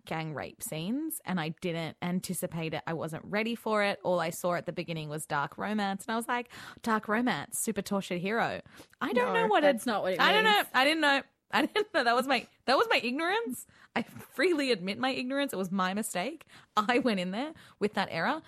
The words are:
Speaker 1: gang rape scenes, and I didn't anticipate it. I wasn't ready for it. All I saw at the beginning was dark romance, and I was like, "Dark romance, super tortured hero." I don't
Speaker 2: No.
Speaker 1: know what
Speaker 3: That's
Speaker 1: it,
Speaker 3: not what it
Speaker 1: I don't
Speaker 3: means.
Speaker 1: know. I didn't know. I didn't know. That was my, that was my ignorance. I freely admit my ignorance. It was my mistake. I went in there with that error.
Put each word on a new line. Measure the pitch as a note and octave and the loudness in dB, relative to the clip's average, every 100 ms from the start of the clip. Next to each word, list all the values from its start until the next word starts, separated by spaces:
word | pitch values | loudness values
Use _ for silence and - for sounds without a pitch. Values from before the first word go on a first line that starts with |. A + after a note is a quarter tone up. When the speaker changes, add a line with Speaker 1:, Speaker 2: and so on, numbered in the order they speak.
| - | -8
Speaker 1:
gang | D#3+ D#3+ | -6 -6
rape | C3+ F2+ - | -6 -8 -10
scenes, | - D#3 F3 C4 D#4+ - - | -10 -6 -4 -4 -4 -8 -4
and | F#3 | -4
I | D#3 D#3+ | -4 -4
didn't | F3+ E3 D#3+ - | -6 -4 -6 -6
anticipate | F3 F3+ - F3+ F3 E3 D#3+ | -4 -2 -4 -6 -6 -4 -6
it. | D#3+ - | -6 -6
I | |
wasn't | E3 D#3 D3+ - | -6 -6 -8 -6
ready | G3+ A3+ A#3 | -4 -2 -4
for | A3+ G#3+ | -2 0
it. | G3+ F#3+ | 2 0
All | - F3+ | 0 0
I | E3 | 0
saw | E3 F3+ | -2 -2
at | E3+ - | -2 -4
the | |
beginning | E3 E3+ D#3+ D3+ | -6 -6 -6 -6
was | D3+ - | -8 -4
dark | D3 C#3+ - | -2 -4 -4
romance, | G3 G#3+ G3 G3 - | -4 -2 -2 -4 -4
and | |
I | A3+ | -4
was | A#3+ | -2
like, | B3 A#3+ - - - | -4 -6 -14 -18 -8
"Dark | - G#3+ G#3+ | -2 0 0
romance, | G#3+ B3 D#3+ - - | 0 2 0 -2 -4
super | - G3+ | -4 -4
tortured | F#3+ G3 - F3+ | -2 -2 -2 -4
hero." | F#3+ A3+ D#3+ F#2 - - - - | -2 0 0 -2 -10 -20 -18 -8
I | C4+ | -2
don't | A#4 B4 | 2 2
Speaker 2:
No. | A4+ | 2
Speaker 1:
know | A4 | 4
what | G4 | 6
Speaker 3:
That's | D4 A#3+ B3 | 6 4 0
Speaker 1:
it, | |
Speaker 3:
not | G3+ | 0
what | F3 | 0
it | F#3+ | 4
Speaker 1:
I | C#4+ | 6
don't | G#4 A4 | 6 6
Speaker 3:
means. | G#4 | 4
Speaker 1:
know. | D#4 | 4
I | - C#4+ | 4 4
didn't | D#4+ | 4
know. | D4 B3+ - _ _ | 4 2 0 _ _
I | G#3 D4 | 0 2
didn't | - G#4 | 0 0
know. | D#4+ | 2
That | A#3 A#3+ | 4 4
was | C4 | 4
my, | B3 - _ - | 0 -2 _ 2
that | C#4 | 4
was | A4+ | 4
my | F4 | 2
ignorance. | A#3+ C4+ E4 G#4 A#4 B3 - _ - - | 2 0 0 0 -2 -6 -12 _ -6 -4
I | |
freely | - A#3+ - - F4+ D#4+ C4+ | -4 -8 -10 0 2 4 2
admit | A#3 F#3 A3 | 0 -2 -2
my | B3+ | -2
ignorance. | C4 B3+ C#4 C#4 | -2 -2 -2 -2
It | F3+ | -2
was | F#3+ | -2
my | F#3+ F#3 | 0 0
mistake. | G3 A3 F3+ G#3 E4 - - - - | -2 -4 -4 -6 -8 -16 -20 -4 0
I | G#3 A#3+ | 2 2
went | B3 G3+ | 2 0
in | F3+ | -2
there | G3 D4 D#4+ - - | -4 -6 -10 -18 -4
with | G#3 G#3 | -4 -2
that | F3+ | -4
error. | E3 F3 D#4+ | -2 -2 -2